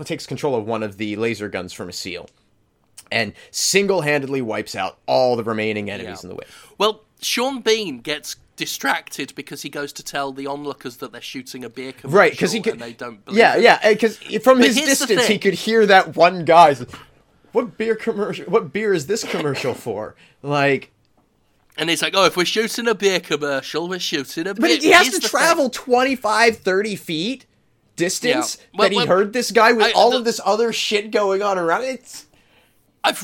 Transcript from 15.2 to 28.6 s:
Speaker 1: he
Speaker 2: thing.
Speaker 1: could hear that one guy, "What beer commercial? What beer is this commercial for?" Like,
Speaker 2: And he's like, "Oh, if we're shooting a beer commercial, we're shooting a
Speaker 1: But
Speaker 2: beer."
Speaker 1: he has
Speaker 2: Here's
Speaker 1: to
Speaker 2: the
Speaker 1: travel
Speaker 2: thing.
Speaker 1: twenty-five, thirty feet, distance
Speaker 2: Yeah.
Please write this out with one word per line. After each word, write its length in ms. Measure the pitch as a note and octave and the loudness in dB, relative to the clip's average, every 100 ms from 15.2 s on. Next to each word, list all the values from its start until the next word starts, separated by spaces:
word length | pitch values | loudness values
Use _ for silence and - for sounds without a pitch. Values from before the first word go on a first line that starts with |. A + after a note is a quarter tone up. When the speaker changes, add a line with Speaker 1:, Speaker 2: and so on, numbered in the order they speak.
Speaker 1:
he 120 | A3+ G3+ | 2 2
Speaker 2:
thing. 40 | |
Speaker 1:
could 140 | G3 | 0
hear 320 | F3 - A3+ G#3 | -2 0 2 6
that 300 | F#3+ F3+ C3 | 6 4 4
one 260 | E3+ F#3 | 4 4
guy, 320 | D#3 E3 E3 C3 B2 - - _ _ _ _ | 6 8 8 6 -6 -16 -20 _ _ _ _
"What 240 | A3 B3 - | -4 -4 -6
beer 180 | A3 A3 | -4 -2
commercial? 500 | A#3 G#3+ G3+ F#3 - | -4 -4 -4 -6 -2
What 260 | D3+ D3 | -2 -2
beer 200 | G3 G#3+ | -4 0
is 140 | F3+ C3+ | 0 0
this 160 | A3 | -4
commercial 500 | - F#3 D3+ C3+ C3+ | -4 -4 -4 -4 -4
for?" 420 | A2+ B2+ G#2 G#2+ - _ _ | -6 -6 -8 -8 -14 _ _
Like, 500 | C#3 C#3+ C#3 C3+ - _ _ _ _ _ _ _ _ - | -4 0 2 0 -4 _ _ _ _ _ _ _ _ -6
Speaker 2:
And 120 | D#3 | -2
he's 100 | D#3+ | 0
like, 140 | D#3+ F#3 | 0 4
"Oh, 100 | F3+ | 2
if 100 | F3+ | 2
we're 100 | F3 | 0
shooting 420 | G#3+ A3+ - A#3 | 0 -2 -2 -2
a 80 | G#3 | 0
beer 240 | G3 F3+ | 2 0
commercial, 680 | F3+ D3+ D3 C3+ - D3 F3 | -2 -4 -2 -4 -4 -6 -6
we're 120 | F#3 | -6
shooting 480 | F3 D#3 C3 - F3 | -4 -6 -6 -8 -6
a 80 | G3+ | 0
Speaker 1:
But 60 | |
Speaker 2:
beer." 140 | C4+ D#4 | 2 2
Speaker 1:
he 100 | D#4 | 6
has 140 | F4 D#4 | 6 6
Speaker 2:
Here's 80 | E4 | 0
Speaker 1:
to 40 | |
Speaker 2:
the 60 | - | -2
Speaker 1:
travel 360 | C#4 D#4 E4 C4 | 0 2 2 0
Speaker 2:
thing. 60 | |
Speaker 1:
twenty-five, 840 | - - B3 C4 C4 G#3+ G#3+ A#3 G#3+ | -4 0 2 2 0 0 4 4 4
thirty 380 | - F#3 A3 F#3 | 0 0 -2 -6
feet, 500 | - D#3 G3 C4 _ _ _ _ _ - | -6 -4 -4 -6 _ _ _ _ _ -4
distance 600 | E3+ - - B2+ A#2+ | -4 -2 0 0 -2
Speaker 2:
Yeah. 80 | - | -8